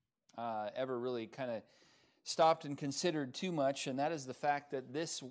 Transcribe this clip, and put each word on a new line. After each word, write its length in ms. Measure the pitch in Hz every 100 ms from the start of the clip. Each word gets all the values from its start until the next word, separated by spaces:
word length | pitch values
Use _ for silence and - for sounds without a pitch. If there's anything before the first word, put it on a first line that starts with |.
| _ _ _ -
uh, 340 | 117 107 104
ever 240 | 123 131 123
really 280 | 123 123 110
kinda 360 | - 127 110 - - - _ _ _
stopped 400 | - - 160 160
and 120 | 143 143
considered 560 | 147 135 180 156 131
too 200 | - 185
much, 340 | 160 135 139 143
and 120 | 131
that 100 | 151
is 160 | 160 131
the 80 |
fact 380 | 123 147 143 -
that 200 | 139 127
this, 300 | 139 165 - 127